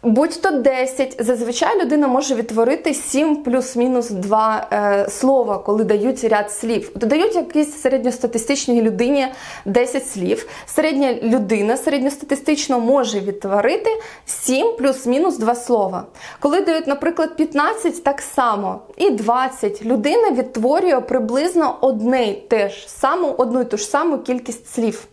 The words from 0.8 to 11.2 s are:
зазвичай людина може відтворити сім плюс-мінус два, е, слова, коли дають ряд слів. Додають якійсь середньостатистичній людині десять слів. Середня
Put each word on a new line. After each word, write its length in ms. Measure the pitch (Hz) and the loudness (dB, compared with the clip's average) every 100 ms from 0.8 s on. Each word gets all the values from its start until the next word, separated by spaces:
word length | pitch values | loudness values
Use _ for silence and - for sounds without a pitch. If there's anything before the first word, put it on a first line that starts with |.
| 262 262 262 - | -2 -2 -4 -2
зазвичай 600 | 233 240 233 247 339 427 | 0 0 -2 0 0 2
людина 280 | 294 294 285 | 2 2 4
може 260 | 254 285 | 2 0
відтворити 600 | 240 233 220 233 320 330 | -2 -2 0 2 2 -2
сім 420 | 285 - 262 320 294 | -2 -2 0 2 0
плюс-мінус 720 | 277 254 247 233 247 254 233 | 0 0 0 0 2 0 -2
два, 560 | 196 196 220 220 220 - | -6 0 2 2 0 -2
е, 340 | 208 208 202 202 | 0 2 2 0
слова, 480 | - 262 269 220 196 | 0 2 4 2 -2
коли 260 | - 214 | 0 0
дають 400 | 202 208 226 262 | 2 2 2 0
ряд 280 | 226 208 208 | 2 0 0
слів. 380 | - 226 220 - | -6 -2 -4 -4
Додають 400 | 196 220 294 427 | -4 0 2 2
якійсь 460 | 359 294 302 294 - | 0 0 0 0 -2
середньостатистичній 1000 | 262 269 240 233 226 233 226 277 - 240 | -2 0 -2 -2 -4 -4 -2 -2 0 2
людині 440 | 220 190 240 285 262 262 - - | 2 0 0 2 -2 -6 -16 -12
десять 460 | - 196 247 269 254 | 0 0 0 -2 -6
слів. 380 | 196 180 226 - - - | -4 -2 -2 -4 -16 -4
Середня 480 | - - 269 277 233 | 0 2 2 0 0